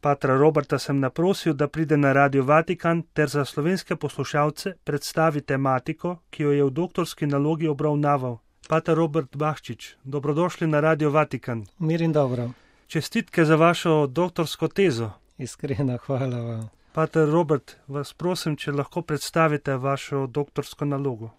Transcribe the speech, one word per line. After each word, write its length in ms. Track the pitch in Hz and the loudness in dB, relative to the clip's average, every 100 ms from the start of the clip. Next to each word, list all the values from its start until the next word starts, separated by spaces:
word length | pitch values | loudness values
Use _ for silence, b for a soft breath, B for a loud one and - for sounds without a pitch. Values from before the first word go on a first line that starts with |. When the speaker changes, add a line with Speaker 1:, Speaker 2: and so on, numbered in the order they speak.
Speaker 1:
Patra 320 | 147 139 139 131 | 0 0 2 4
Roberta 400 | 151 151 135 135 | 4 4 -2 -4
sem 220 | - 139 | -2 -2
naprosil, 560 | 135 - 175 202 170 143 | -2 0 0 0 -2 0
da 120 | 147 | -2
pride 280 | 156 156 151 | -2 0 2
na 160 | 143 | 4
Radio 320 | 135 139 139 | 4 4 4
Vatikan 580 | 131 151 170 175 170 170 165 | 4 4 2 -2 0 -2 -2
ter 180 | - 151 | -2 0
za 120 | 143 | 0
slovenske 520 | 135 - 151 185 - 175 | -4 -2 -2 -2 -4 -6
poslušalce 800 | 143 - 139 147 151 147 202 180 | -6 -6 -4 0 0 -2 -8 -8
predstavi 560 | - 147 - - 160 147 | -6 -6 -4 0 0 0
tematiko, 760 | - 139 135 131 - 160 175 180 _ | -2 0 2 0 -2 -6 -6 -8 _
ki 120 | - | -4
jo 100 | 147 | 0
je 160 | 143 139 | 4 2
v 80 | 131 | 0
doktorski 440 | 180 - 170 - 151 | -4 -2 -4 -4 -2
nalogi 460 | 143 147 160 165 | 0 0 0 0
obravnaval. 640 | 143 151 147 147 143 127 120 _ _ - | 0 0 2 2 2 0 -8 _ _ -2
Pater 320 | 160 160 160 | -2 2 2
Robert 320 | 165 151 143 139 | 2 0 -4 -4
Bahčič, 580 | 151 143 - 113 - - | -4 -4 -10 -14 -14 -18
dobrodošli 640 | 131 143 135 147 175 - 170 | -8 -6 -2 0 0 0 0
na 160 | 151 | 2
Radio 260 | 156 160 151 | 4 2 2
Vatikan. 540 | 147 151 123 - 117 104 _ | 2 2 -2 -6 -6 -8 _
Speaker 2:
Mir 240 | 156 165 | -2 0
in 100 | 165 | 2
dobro. 380 | 151 135 123 120 127 b b b | 2 2 0 -4 -8 b b b
Speaker 1:
Čestitke 560 | 165 - 226 - - | -6 -4 -4 -2 2
za 120 | 156 156 | 4 6
vašo 500 | 165 170 175 156 143 | 4 4 2 2 2
doktorsko 640 | 131 180 - 160 - 156 | 0 -2 -2 -4 -2 -4
tezo. 420 | - 196 117 113 - _ _ | 2 2 2 -4 -8 _ _
Speaker 2:
Iskrena 580 | 123 - 143 135 143 123 | -12 -10 -6 -2 -2 -2
hvala 440 | - 131 131 120 | -4 -4 -2 -4
vam. 280 | 117 113 110 _ _ | -6 -8 -10 _ _
Speaker 1:
Pater 360 | - 160 160 156 | -4 0 2 4
Robert, 440 | 160 165 147 - - - | 2 2 0 -2 -20 -12
vas 260 | 139 143 | -10 -10
prosim, 420 | - 170 180 - 147 | -6 -4 -2 -2 -4
če 160 | - | -4
lahko 300 | 143 135 - | -4 -4 -6
predstavite 720 | 165 147 - 170 160 147 - 135 | -4 -6 -4 2 2 2 -2 -4
vašo 500 | 131 139 - 139 135 | -2 -4 -4 -6 -4
doktorsko 580 | 131 143 - 139 - | -4 -6 -6 -8 -6
nalogo. 480 | 147 139 139 117 113 | -4 -2 -4 -6 -12